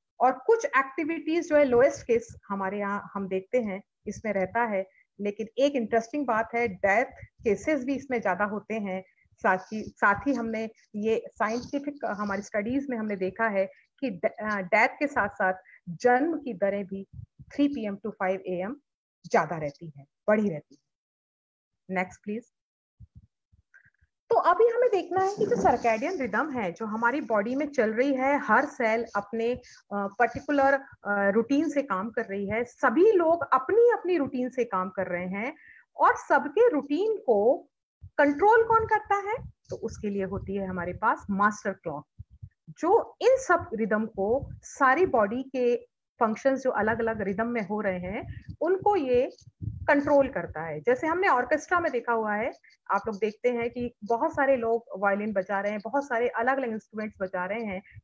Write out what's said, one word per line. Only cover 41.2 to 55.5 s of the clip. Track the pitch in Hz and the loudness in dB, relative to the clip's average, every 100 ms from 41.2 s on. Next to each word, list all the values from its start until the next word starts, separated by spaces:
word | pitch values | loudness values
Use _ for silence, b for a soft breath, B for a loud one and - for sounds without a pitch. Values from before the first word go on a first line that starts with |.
| - | -2
master | 196 208 208 208 | 0 2 0 -6
clock, | 190 165 147 - - - - - _ - | -6 -8 -10 -12 -20 -20 -20 -20 _ -20
जो | - 320 453 - - | -4 2 2 2 0
इन | 480 | 2
सब | 523 523 349 - | 4 2 0 0
rhythm | 220 220 214 220 | -4 0 0 -2
को, | - 196 - - | -4 -2 -2 -4
सारी | - - - 262 285 370 | -14 -18 2 2 4 2
body | 233 202 247 | 2 2 -2
के | 269 262 240 233 - _ _ _ | -6 0 0 0 -4 _ _ _
functions | 220 220 269 269 | 0 2 0 0
जो | 262 | 0
अलग-अलग | - 214 226 226 220 | 0 0 0 -2 -2
rhythm | 196 190 233 | -4 -2 -2
में | 233 185 | -4 -4
हो | 214 | -2
रहे | 208 180 | -2 -4
हैं, | 180 226 - - - - | -6 -8 -10 -12 -16 -4
उनको | 320 381 415 392 | 0 2 2 2
ये | 262 247 277 - - _ | 2 2 0 -6 -20 _
control | - - - 285 285 285 269 | -10 -4 2 2 4 4 4
करता | 180 165 156 | -2 -8 -8
है। | 165 151 | -8 -2
जैसे | 233 254 320 | 0 0 0
हमने | 349 381 | 2 2
orchestra | 254 247 302 - 349 | 2 2 -2 0 0
में | 330 | 0
देखा | 240 240 | -2 -2
हुआ | 226 214 208 | -2 0 -2
है, | 269 - b b - | -4 -8 b b -4
आप | 196 220 | -2 -2
लोग | 196 | -4
देखते | 214 214 247 | -4 -2 -2
हैं | 240 233 | 0 -4
कि | 247 214 - | -6 -8 -8
बहुत | 202 233 320 302 | -4 -2 0 2
सारे | 269 262 | 2 2
लोग | 226 233 - 190 | 2 -2 -2 -2
violin | 202 202 214 | 0 0 -2
बजा | 196 185 | -2 -2